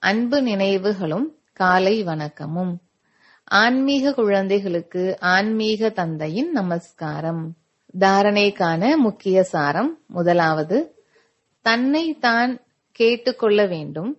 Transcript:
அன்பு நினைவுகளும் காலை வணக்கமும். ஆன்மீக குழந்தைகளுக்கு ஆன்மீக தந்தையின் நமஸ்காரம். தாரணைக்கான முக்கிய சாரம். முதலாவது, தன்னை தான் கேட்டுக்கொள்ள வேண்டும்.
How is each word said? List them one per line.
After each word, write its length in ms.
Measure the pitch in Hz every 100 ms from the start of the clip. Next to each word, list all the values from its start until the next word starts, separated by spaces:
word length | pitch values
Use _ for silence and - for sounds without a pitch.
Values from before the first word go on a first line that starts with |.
அன்பு 340 | 185 208 240 285
நினைவுகளும் 840 | 254 202 196 196 190 196 175 160 302 _ _
காலை 420 | _ 185 185 190 220
வணக்கமும். 680 | 185 156 151 - 156 160 185 175 _ _ _ _ _ _ -
ஆன்மீக 600 | 196 226 254 269 277 269
குழந்தைகளுக்கு 880 | 269 214 196 196 202 196 170 165 180 185 190 180
ஆன்மீக 640 | 185 208 220 214 214 220
தந்தையின் 640 | 214 170 156 156 170 311
நமஸ்காரம். 920 | 302 185 170 - _ 160 151 160 165 160 165 _ _ _
தாரணைக்கான 880 | 185 190 196 202 208 202 202 175 165 208 320
முக்கிய 400 | 233 202 196 185
சாரம். 480 | 185 170 147 156 262 330 _
முதலாவது, 680 | 180 175 175 165 156 156 208 330 _ _ _ _ _ _ _ 226
தன்னை 400 | 233 254 302 330 294
தான் 360 | 240 233 247 247 _ _ _ _
கேட்டுக்கொள்ள 640 | 233 240 247 - 226 208 202
வேண்டும். 440 | 170 147 151 190